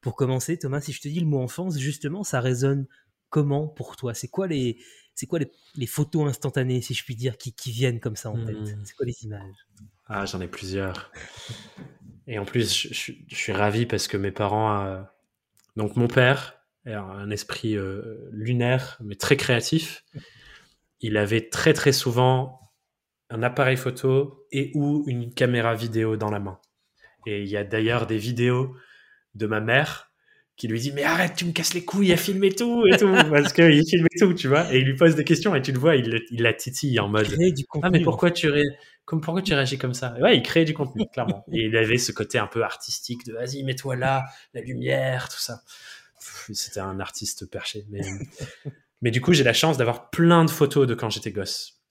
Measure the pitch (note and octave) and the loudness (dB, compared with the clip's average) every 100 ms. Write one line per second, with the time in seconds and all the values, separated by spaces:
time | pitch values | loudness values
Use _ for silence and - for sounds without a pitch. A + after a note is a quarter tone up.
0 | - - B2+ C3 - E3 C#3 C#3 C#3+ C3 | -8 -2 0 0 -2 -6 -4 -6 -6 -10
1 | C#3+ D#3+ E3 C#3+ B2+ - F#3 D3+ C3+ D3 | -8 -4 0 0 -2 -6 -6 -4 -4 -6
2 | C#3+ F3+ G#3 B2+ B2+ B2 C3+ C#3 C3+ _ | -8 -8 -4 -2 0 0 0 0 -4 _
3 | _ _ _ - C#3+ C#3 D3+ D#3 B2 - | _ _ _ 0 0 0 -4 -10 -14 -8
4 | B2 A2+ B2 - F#3+ D3+ B2+ A2+ - - | -8 -8 -10 -6 -4 -2 -2 -4 -12 -20
5 | _ - C3+ E3+ D3 _ _ D#3 B2+ - | _ -14 -6 -4 -4 _ _ -10 -8 -2
6 | D3 D#3+ D3 B2+ C#3 C#3 B2+ B2+ - B2 | -2 0 0 -2 -4 -2 0 -2 -4 -8
7 | - A#2 B2+ A2 - - - A2+ C3 A#2 | -8 -6 -6 -6 -12 -12 -10 -2 -2 -2
8 | A#2 G#2+ A2+ A#2 A2+ G#2+ G#2+ G#2 G#2 - | -6 -8 -8 -6 -6 -8 -8 -10 -14 -8
9 | B2 B2 A2 G2+ G2 G2 _ _ G#2+ _ | -8 -8 -12 -14 -14 -20 _ _ -20 _
10 | _ G#2 G2 F#2 F2+ - F#2+ F#2+ F#2+ F#2 | _ -6 -6 -6 -10 -10 -8 -4 -4 -8
11 | - - - - - - - - - _ | -14 -18 -20 -18 -16 -16 -16 -20 -20 _
12 | - - - A2 G2+ B2 A#2 - - - | -20 -20 -10 -8 -4 -2 0 -2 -4 -8
13 | - - - - - G2 G#2 G#2+ A#2 G#2 | -10 -12 -14 -10 -6 0 2 2 -2 -2
14 | - G#2 G2 F#2+ G2+ G#2 A2 G#2 G2 F#2+ | -2 -4 -4 -2 -2 0 0 0 -4 -8
15 | G2+ _ _ _ _ _ _ - G#2+ A#2+ | -12 _ _ _ _ _ _ -6 -4 0
16 | A#2+ C3 B2+ C3+ - - _ _ - G#2+ | 2 6 4 4 -2 -18 _ _ -12 -10
17 | F#2+ G2 G2+ G#2 - - A#2 G#2+ F#2+ F#2+ | -10 -10 -8 -8 -8 -6 -2 -2 -4 -8
18 | A2+ A2 A2 G#2+ A2 B2 A#2+ C3 C3 - | -10 -14 -14 -8 -2 0 2 2 -2 -14
19 | G#2+ G2+ - C#3+ - A#2+ - D#3+ D#3+ - | -14 -8 0 2 4 0 2 -2 -2 -14
20 | _ D3 - _ - - _ _ _ _ | _ -20 -20 _ -20 -20 _ _ _ _
21 | A2+ G#2+ G#2 A2+ A2 - - D#3 D3 C3+ | -2 0 2 0 -2 0 2 4 4 2
22 | - A#2 B2+ B2+ C3+ - - _ _ _ | 0 4 4 4 0 -10 -20 _ _ _
23 | _ _ _ A#2 A#2+ B2 C3 C3 C3 B2 | _ _ _ -2 -2 2 2 2 -2 -2
24 | C3 C3 C#3+ - _ C#3 C#3 D3+ C#3+ D3 | 2 2 0 -8 _ -6 -2 -2 0 0
25 | D3 A#2+ A#2+ - B2+ A#2+ A2+ A2 A2+ A2+ | -2 -4 -6 0 2 2 2 0 -2 0
26 | A2 A2 G#2+ G#2 G2 F#2 _ _ _ _ | 0 0 -2 -4 -6 -12 _ _ _ _
27 | _ _ - G#2 G2+ G2+ G2+ A2 A2 A#2+ | _ _ -8 -6 -4 -4 -2 -2 0 0
28 | A2 A2 G#2 A#2+ A#2+ B2 C3 - _ - | 0 -4 -4 0 2 2 -2 -8 _ -20
29 | _ _ _ G#2+ G#2+ G#2+ A2 B2+ D3+ - | _ _ _ -8 -2 -2 2 2 2 -4
30 | - _ _ _ _ _ A#2+ A2+ C3 C#3 | -16 _ _ _ _ _ -6 -4 -4 -2
31 | D3 E3 F3+ - F3 E3 D#3+ F3+ F3 G3 | 0 2 0 -2 -4 -2 -2 -4 -4 0
32 | G3 E3+ F#3 F#3+ G3 F#3+ A#3+ A#3+ G#3+ - | 4 4 2 2 2 2 0 4 6 8
33 | G#3 F#3+ E3 D3 C#3+ - E3+ D3 D#3+ F3+ | 6 6 6 6 4 6 8 8 6 4
34 | E3 - G3+ F3 C3+ C#3+ E3+ C3 C3+ C3+ | 4 6 4 4 2 2 4 2 2 4
35 | E3 D#3 - E3 G#3+ F3 B2+ C3 D3 D3+ | 4 4 2 2 4 0 0 2 4 4
36 | A2+ A#2 - A#2 A#2 A2 - - C#3+ A#2 | 2 -2 -4 0 2 2 -4 -4 0 2
37 | G2+ G#2+ G#2 G#2 F3+ C#3+ C3+ D3+ E3+ F3 | 2 2 2 4 2 2 -4 -2 2 4
38 | E3 A#2 F3 F3 D#3 D3 D3 - - _ | 4 2 2 2 0 2 2 -2 -20 _
39 | - D#3+ D#3 E3+ F#3+ D3+ C3 C3+ C3 B2 | -6 -4 -2 -4 0 0 0 -2 -4 -4
40 | B2+ A#2 E3+ D#3+ A#2+ E3 D#3 D3+ C3+ G#2+ | -6 0 4 4 4 2 2 0 -4 -4
41 | A2 - A#2+ G2+ - A2+ A2 A2+ A2 B2 | -6 -4 -4 -4 -4 -4 0 2 2 2
42 | A#2+ G#2 G#2 B2 G2+ A#2 G#2 - - - | 0 -4 -2 -2 -2 -2 -4 -4 -10 -10
43 | - A#2+ - A2+ B2+ C#3 C3+ C3 C3+ B2+ | -8 -12 -10 -10 -8 -6 -6 -6 -6 -2
44 | C3 C3 C3 - _ - B2+ B2 B2+ C3+ | 0 -2 -4 -14 _ -14 -10 -6 -2 0
45 | C3 B2+ B2+ - - A#2 _ - - - | 0 -4 -6 -10 -10 -10 _ -20 -20 -20
46 | _ _ - - - G#2+ - - F#2+ F#2+ | _ _ -20 -18 -12 -10 -8 -8 -8 -6
47 | F#2+ - A2 - G2 - - G#2+ G#2 G2+ | -8 -8 -10 -10 -12 -10 -10 -10 -10 -8
48 | G2 G2 C3 - C3 - C#3+ - _ _ | -8 -8 -12 -12 -16 -14 -16 -16 _ _
49 | A#2+ A#2 C3+ E3+ B2 A2+ E3 C3+ A#2 A#2 | 0 0 4 6 6 6 2 2 0 -2
50 | - - E3+ E3+ D#3+ D#3+ C#3+ D3 C3 A2+ | -8 2 6 8 6 4 2 4 2 2
51 | A#2 G#2+ A2+ G2 F#2+ - - _ _ | -2 -4 -6 -6 -6 -8 -10 _ _